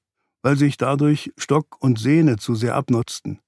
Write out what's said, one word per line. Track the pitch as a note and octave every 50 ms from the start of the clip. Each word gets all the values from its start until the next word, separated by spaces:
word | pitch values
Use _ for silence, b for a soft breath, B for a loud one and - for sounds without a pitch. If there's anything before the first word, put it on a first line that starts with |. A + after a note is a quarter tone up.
| _ _ _ _ _ _ _ _ -
weil | B2+ C#3+ C#3
sich | D3 C#3+ C3 -
dadurch | B2 B2+ C#3 C#3+ D3 D3 D3+ C#3+ - - - -
Stock | - - C#3 D#3 D3+ _ - -
und | - C3+ B2 A2+
Sehne | A2 B2+ D3+ E3 E3 D3+ A#2 G#2+
zu | - - A#2+
sehr | G#2+ A2+ A#2+ A#2
abnutzten. | - C#3+ - B2 A2+ A#2+ - - - - - G2+ - _